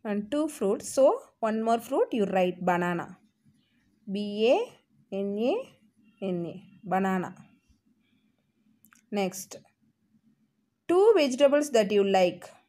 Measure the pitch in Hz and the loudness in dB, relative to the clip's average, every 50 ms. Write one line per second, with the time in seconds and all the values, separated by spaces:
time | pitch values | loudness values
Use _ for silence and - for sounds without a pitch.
0 | _ 220 202 208 208 - 294 294 311 311 302 - 226 190 208 - - - - 277 | _ -4 -6 -6 -4 -4 -4 -4 -4 -4 -4 -4 -2 -2 -2 -2 -6 -4 2 4
1 | 262 294 427 523 - _ _ _ - 220 220 220 220 226 233 240 226 - 269 330 | 4 4 4 2 -6 _ _ _ -4 -4 -2 -2 0 0 -2 -2 -2 -4 -2 -2
2 | 494 494 - 233 202 190 185 190 185 180 180 180 180 185 180 175 175 175 175 170 | -2 0 0 -2 -2 0 2 0 0 0 -2 -4 -2 -2 0 0 0 -2 -4 -4
3 | 143 - 180 _ _ _ _ _ _ _ _ _ _ _ _ _ _ _ _ _ | -6 -10 -16 _ _ _ _ _ _ _ _ _ _ _ _ _ _ _ _ _
4 | _ - 190 202 208 208 202 208 220 233 285 403 480 - - _ _ _ _ _ | _ -10 -8 -6 -6 -6 -2 0 2 2 2 2 0 -6 -12 _ _ _ _ _
5 | _ _ 196 196 196 202 202 208 226 262 359 480 539 - _ _ _ _ _ _ | _ _ -8 -6 -6 -6 -4 -4 -2 -2 -2 -4 -6 -12 _ _ _ _ _ _
6 | _ _ _ _ 202 190 180 175 170 160 - 180 - - - - - 180 180 190 | _ _ _ _ -8 -6 -4 -6 -6 -8 -10 -16 -20 -20 -20 -18 -8 -4 -2 -2
7 | 190 190 185 185 170 - - - - _ _ _ _ _ _ _ _ _ _ _ | 0 0 -2 -2 -4 -6 -12 -18 -20 _ _ _ _ _ _ _ _ _ _ _
8 | _ _ _ _ _ _ _ _ _ _ _ _ _ _ _ _ _ _ _ _ | _ _ _ _ _ _ _ _ _ _ _ _ _ _ _ _ _ _ _ _
9 | _ _ 214 208 196 180 180 - - _ - - _ _ _ _ _ _ _ _ | _ _ -4 -2 -2 -4 -4 -8 -16 _ -18 -20 _ _ _ _ _ _ _ _
10 | _ _ _ _ _ _ _ _ _ _ _ _ _ _ _ _ _ - 339 370 | _ _ _ _ _ _ _ _ _ _ _ _ _ _ _ _ _ 0 2 6
11 | 403 453 440 359 294 262 254 254 285 269 277 294 294 294 247 226 214 190 208 202 | 6 6 6 6 4 2 2 2 4 4 4 2 0 2 2 2 2 4 2 2
12 | 196 196 190 190 185 175 170 - - - - _ _ | 2 4 4 4 2 2 0 -6 -18 -20 -20 _ _